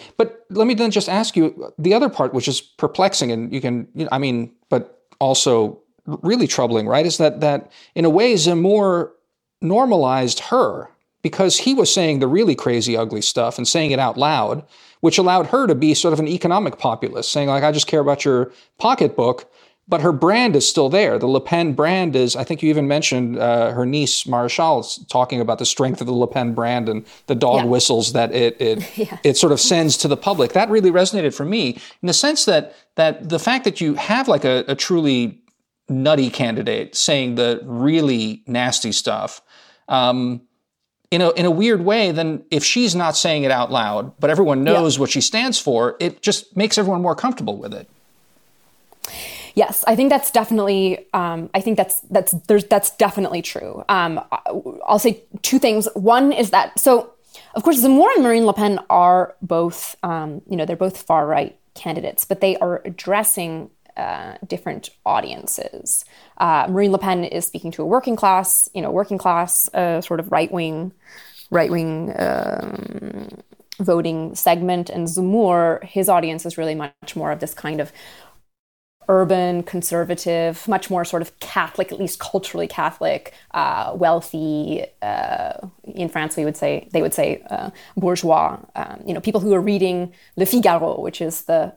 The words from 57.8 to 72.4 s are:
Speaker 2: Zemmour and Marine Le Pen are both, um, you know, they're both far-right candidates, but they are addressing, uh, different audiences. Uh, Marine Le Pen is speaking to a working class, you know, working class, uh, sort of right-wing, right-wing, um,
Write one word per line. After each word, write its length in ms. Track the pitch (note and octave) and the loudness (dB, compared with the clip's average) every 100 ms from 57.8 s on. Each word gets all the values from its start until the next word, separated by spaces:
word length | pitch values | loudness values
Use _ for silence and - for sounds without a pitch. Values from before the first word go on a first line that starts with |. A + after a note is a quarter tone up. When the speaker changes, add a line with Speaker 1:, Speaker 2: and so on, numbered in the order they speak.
Speaker 2:
Zemmour 240 | C4 C4+ G#4 A4+ | 6 8 8 6
and 80 | |
Marine 240 | B3 A#3 G#3+ | 4 4 4
Le 60 | |
Pen 260 | G3+ G#3 G3 - | 2 0 0 2
are 460 | F3 F3 F3+ - - | 4 6 4 2 -6
both, 520 | F3+ E3+ E3+ - - - | -2 0 0 -4 -14 -10
um, 400 | F3 E3 D#3 D3+ - | -6 -6 -8 -10 -8
you 80 | F3+ | -4
know, 80 | D#3+ | -4
they're 100 | E3+ | -2
both 220 | F#3+ - | -4 -4
far-right 580 | - D#3+ D3 D3 - _ _ - | 0 2 2 0 -2 _ _ -12
candidates, 500 | E3+ D#3+ D3+ - - | -8 -6 -8 -6 -4
but 160 | F#3+ | 0
they 160 | G3 - | 0 0
are 240 | F3+ F3 | -2 -4
addressing, 840 | G3 E3+ F#3 G#3 G#3+ G3 E3+ D#3+ - _ _ - | -8 -10 -2 -2 0 -4 -6 -8 -12 _ _ -10
uh, 420 | - D#2+ - - F#3+ | -8 -8 -12 -14 -10
different 420 | F3 - - - _ - | -10 -8 -10 -14 _ -2
audiences. 1000 | - - - - - - - - - - - _ - | -2 -4 -10 -10 -8 -10 -12 -6 -6 -8 -20 _ -4
Uh, 260 | E3+ D3+ F#3 | 0 2 0
Marine 240 | F#3 G3+ | 0 2
Le 60 | F#3+ | 2
Pen 260 | G3 F3+ | 0 -2
is 220 | F3 E3+ - | -4 -6 -8
speaking 240 | E3+ E3 | -10 -12
to 140 | - | -6
a 20 | D#3 | 0
working 300 | B3 B3+ A3 | 0 0 0
class, 520 | G3 F#3 F#3 - - | 2 2 2 0 -2
you 80 | F#3+ | -4
know, 80 | D3 | -4
working 300 | F3+ G3+ F#3+ | -2 -2 -2
class, 520 | F#3 E3+ F3 - - - | 0 0 0 0 0 0
uh, 260 | F3 E3+ | 0 -2
sort 180 | - E3 | -4 -6
of 120 | F3 | 0
right-wing, 600 | D#3+ - F3+ D#3+ D#3 F3+ - _ - - - - | 0 0 -2 -4 -6 -8 -12 _ -20 -20 -20 -2
right-wing, 600 | F3 D#3+ E3+ D#3+ D#3+ E3+ - | 0 2 0 -2 -4 -6 -4
um, 1120 | - C2 | -2 -2